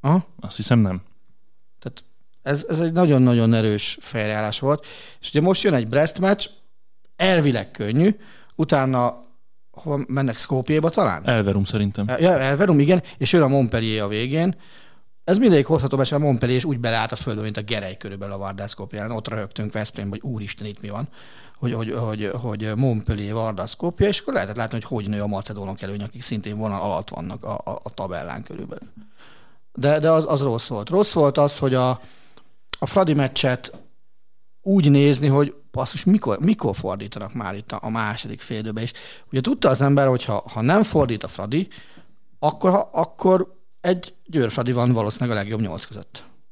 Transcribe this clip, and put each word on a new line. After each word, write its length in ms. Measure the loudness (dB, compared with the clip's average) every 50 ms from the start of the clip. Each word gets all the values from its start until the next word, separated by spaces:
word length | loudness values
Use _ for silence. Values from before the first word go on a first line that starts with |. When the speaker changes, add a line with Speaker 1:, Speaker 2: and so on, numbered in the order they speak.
Speaker 1:
Aha. 260 | 4 4 2 2 2 -2 -14 -14
Speaker 2:
Azt 160 | -12 -10 -6
hiszem, 240 | -6 0 4 4 4
nem. 220 | 4 4 0 -4 -8 -14 -20 -20 -20 -20 -20 -20 -20 -20 -20 -20 -20 -20 -20 -16
Speaker 1:
Tehát 240 | -16 -14 -14 -14 -18 -18 -20 -20 -20 -20 -20 -10
ez, 240 | -4 -2 -2 -2 -2 -2
ez 100 | -2 0
egy 140 | 0 0 2
nagyon-nagyon 600 | 4 4 6 6 6 6 6 6 6 4 4 4
erős 440 | 4 4 2 0 0 -2 -4 -6 -6
fejreállás 580 | -10 -8 -6 -4 -4 -2 -2 -2 -2 -4 -4 -2
volt. 260 | 0 0 0 0 -2 -14 -20 -20 -20 -20 -20 -14
És 80 | -14 -2
ugye 120 | 0 2
most 220 | 2 4 2 2 2
jön 100 | 2 2
egy 140 | 2 0
Brest 320 | 2 2 2 2 2 0 0
meccs, 280 | 2 2 2 2 0 -8 -8 -18 -20 -20 -20 -20 -20 -20 -20 -20 -20 -20 -6
elvileg 560 | 0 2 4 4 4 4 2 2 0 -2 -6
könnyű, 440 | -8 -6 -4 0 2 4 4 4 2 0 -8 -20 -20 -20 -20 -16 -4
utána 680 | -4 0 2 2 2 4 2 2 2 2 0 -2 -4 -18 -20 -20 -20 -20 -20 -20 -20 -20 -20
hova 320 | -20 -12 -6 -4 -4 -4 -4
mennek? 300 | -4 -2 -2 -2 -2 -2
Skopjéba 520 | -4 -4 -2 -2 -4 0 2 0 2 2 2
talán? 380 | 2 2 0 2 0 0 0
Speaker 2:
Elverum 360 | 2 2 2 2 2 2 2 0
szerintem. 440 | 0 0 0 0 0 -2 -4 -4
Speaker 1:
Ja, 320 | -2 0 4 4 4 4 4
Elverum, 400 | 2 2 2 2 4 4 6 6
igen, 240 | 6 6 4 2 2 -4 -6
és 140 | -4 0 4 4
jön 80 | 6
a 60 | 6
Montpellier 560 | 6 4 4 2 2 0 -2 0 0 0 -2 -2
a 40 |
végén. 480 | -2 -2 -2 -2 -2 0 0 0 0 -2 -4 -12 -20 -20 -20 -20 -20 -20 -20 -20 -20 -20 -10 -2
Ez 140 | 0 2
mindegyik 280 | 4 6 6 6 6 4
hozható 320 | 4 2 0 2 0 0
be, 60 | 0 0
és 80 | 0
a 80 | 0 0
Montpellier 380 | 2 2 2 2 2 2 2
is 80 | 0 0
úgy 140 | 0 -4 -2
beleállt 320 | 0 0 0 0 0 -2
a 40 | -4
földbe, 260 | -6 -6 -6 -4 -4
mint 160 | -6 -6 -6
a 40 | -8
gerej 360 | -6 -4 -4 -4 -4 -8 -12
körülbelül 360 | -12 -12 -12 -10 -10 -10 -10 -8
a 40 |
Vardar 320 | -8 -8 -10 -8 -10 -10 -10
Skopje 300 | -10 -12 -12 -12 -10 -8
ellen. 120 | -8 -6
Ott 160 | -8 -8 -6
röhögtünk 460 | -6 -6 -6 -8 -8 -8 -8 -8 -6 -6
Veszprémben, 460 | -6 -6 -6 -8 -8 -8 -8 -8 -8
hogy 100 | -8 -8
úristen, 360 | -8 -8 -8 -10 -12 -12 -12
itt 140 | -12 -12 -12
mi 80 | -14 -12
van? 180 | -8 -8 -10 -10 -12 -20 -20 -20 -20 -20 -20 -20 -12
Hogy, 160 | -6 -4 -4 -2
hogy, 200 | -2 -4 -4 -4
hogy, 380 | -4 -4 -4 -4 -4 -4 -4 -4 -4
hogy 300 | -6 -6 -6 -4 -6 -4 -2
Montpellier, 580 | 0 0 0 0 0 -2 -4 -4 -4 -4 -6 -4
Vardar 340 | -4 -4 -4 -6 -6 -8
Skopje, 400 | -8 -8 -6 -6 -6 0 2 2
és 120 | 2 2 0
akkor 140 | -4 -2 -2
lehetett 220 | -2 -2 -2 -4
látni, 180 | -6 -6 -4 -4
hogy 100 | -8 -6
hogy 260 | -4 -6 -4 -4 -4
nő 120 | -4 -4
a 60 | -4
macedónok 540 | -4 -4 -4 -6 -8 -10 -8 -10 -10 -10 -10
előny, 200 | -10 -10 -8 -8
akik 200 | -10 -10 -10 -10
szintén 360 | -8 -6 -6 -6 -6 -6 -6
vonal 240 | -6 -4 -4 -4 -4
alatt 280 | -4 -2 -4 -4 -4 -6
vannak 340 | -10 -10 -10 -10 -10 -10 -8
a, 100 | -8 -8 -8 -8
a, 160 | -8 -10 -10 -10
a 100 | -14 -10
tabellán 500 | -8 -8 -8 -6 -8 -8 -8 -10 -12 -12
körülbelül. 440 | -14 -14 -14 -12 -14 -14 -16 -16 -18 -20 -20 -20 -20 -20 -20 -20 -20 -20 -20 -20 -20 -20 -20 -20 -16 -8
De, 260 | 0 2 2 4 4
de 100 | 6 6
az, 160 | 4 4 4
az 140 | 2 0 0
rossz 260 | 2 0 -2 -2 -4
volt. 220 | -6 -6 -6 -6 0
Rossz 220 | 2 2 2 2
volt 260 | 4 4 4 4 6
az, 200 | 4 2 2 2
hogy 160 | 0 0 2 2
a, 160 | 2 2 2 0 -2 -8 -18 -20 -20 -20 -20 -20 -20 -20 -20 -20 -20 -14 -14 -8 -6
a 60 | -6
Fradi 280 | 0 2 2 4 4 4
meccset 600 | 2 2 0 0 0 0 2 0 0 -4 -12 -14 -14 -18 -20 -20 -20 -20 -20 -20 -20 -20 -20 -20 -20 -20 -20 -20 -10
úgy 280 | 0 2 4 6 6 8
nézni, 380 | 6 8 6 6 4 4 2
hogy 260 | 4 4 4 2 2 -2 -14 -20 -10
basszus, 320 | -6 -6 -6 -4 -4 0 2
mikor, 360 | 4 4 4 4 0 -2 0
mikor 360 | 2 0 0 2 0 -2 -2
fordítanak 580 | -2 -4 -6 -6 -6 -8 -10 -10 -10 -12 -10 -8
már 220 | -8 -6 -6 -8
itt 160 | -8 -10 -10
a, 80 | -10 -8
a 80 | -6 -6
második 520 | -4 -2 -2 -2 -4 -6 -8 -10 -10 -14
fél 180 | -10 -10 -8 -8
időbe? 220 | -6 -6 -6 -6
És 100 | -6 -8 -8 -12 -18 -18 -20 -20 -16 -4
ugye 100 | -4 -2
tudta 280 | 0 0 -2 2 2 2
az 120 | 4 4
ember, 260 | 4 4 4 4 4
hogy 160 | 4 2 0 0
ha, 180 | -2 -4 -4 -4 -8 -6
ha 80 | -2
nem 220 | 0 2 4 4 2
fordít 400 | 2 2 2 2 2 0 -6 -6
a 40 |
Fradi, 400 | -10 -10 -10 -8 -4 -2 -2 -4 -4 -10 -20 -20 -20 -20 -20 -20 -20 -20 -20 -20 -20 -12 -2
akkor, 320 | -2 -2 -2 2 2 4
ha, 180 | 4 4 0 0 -2
akkor 680 | -2 -2 -2 -4 0 4 4 4 4 2 -2 -8 -20 -20 -20 -20 -4
egy 320 | 0 0 0 0 -2 -14 -18 -20 -18
Győr 260 | -4 -2 0 0 0
Fradi 200 | 0 -2 -2 0
van 200 | 0 2 2 2
valószínűleg 460 | 2 2 0 -2 -2 -2 -2 -2 -2
a 20 | -2
legjobb 200 | -2 -4 -4 -4
nyolc 240 | -4 -4 -6 -8 -10
között. 380 | -12 -14 -16 -16 -16 -18 -20 -20 -20 -20 -20 -20 -20